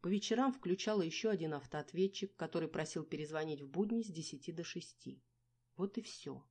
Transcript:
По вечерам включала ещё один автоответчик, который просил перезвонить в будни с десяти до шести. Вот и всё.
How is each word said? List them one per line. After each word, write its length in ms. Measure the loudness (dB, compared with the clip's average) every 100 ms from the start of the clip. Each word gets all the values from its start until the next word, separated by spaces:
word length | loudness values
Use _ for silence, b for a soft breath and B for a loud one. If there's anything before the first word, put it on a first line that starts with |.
По 60 | 2
вечерам 440 | 2 4 4 4
включала 500 | 2 2 2 4 4
ещё 280 | 2 2 2
один 240 | 2 2
автоответчик, 800 | -2 -2 -6 -2 2 2 2 -6
который 340 | -4 -2 0 0
просил 360 | 0 -2 -4
перезвонить 580 | -4 -4 -2 -2 -2 -2
в 60 | -2
будни 340 | 0 2 2
с 60 | 0
десяти 420 | -6 -6 -8 -8
до 140 | -6
шести. 580 | -6 -6 -10 -14 -14 -14 _ _ _ _ _ -4
Вот 200 | -2 -2
и 60 |
всё. 420 | -6 -10 -10 -10 -14